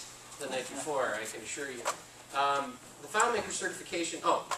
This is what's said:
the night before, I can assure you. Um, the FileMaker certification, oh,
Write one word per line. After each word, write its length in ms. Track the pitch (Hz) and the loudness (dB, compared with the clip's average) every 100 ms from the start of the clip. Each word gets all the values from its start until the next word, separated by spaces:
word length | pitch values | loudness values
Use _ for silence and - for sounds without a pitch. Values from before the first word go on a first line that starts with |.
| - - - - | -10 -14 -14 -8
the 80 | 135 | -2
night 220 | 131 120 | -2 -2
before, 460 | 139 139 131 123 107 | -4 0 2 2 0
I 100 | 107 | -4
can 160 | - | -6
assure 280 | 107 - 139 | -6 -4 -4
you. 140 | 123 117 - - - - | -2 -2 -2 -8 -18 -4
Um, 460 | 139 139 139 127 123 - - | 2 4 4 0 -6 -14 -14
the 60 | 143 | 0
FileMaker 440 | 214 240 220 190 | 4 6 4 0
certification, 680 | - 185 - - 180 170 165 | -2 -2 -4 -4 -2 -2 2
oh, 220 | - - - | 4 4 2